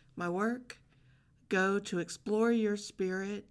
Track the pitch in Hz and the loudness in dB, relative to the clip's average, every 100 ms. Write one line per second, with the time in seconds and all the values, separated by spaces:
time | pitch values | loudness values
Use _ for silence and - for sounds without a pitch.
0 | _ - 175 180 214 247 - - _ _ | _ -8 -4 0 0 -2 -8 -20 _ _
1 | _ _ _ _ - 196 190 202 196 180 | _ _ _ _ -2 2 4 2 0 -4
2 | 170 - - 214 226 233 214 208 - - | -4 -6 -2 2 4 4 2 0 -6 -4
3 | 190 185 190 202 - | -2 -2 -4 -8 -10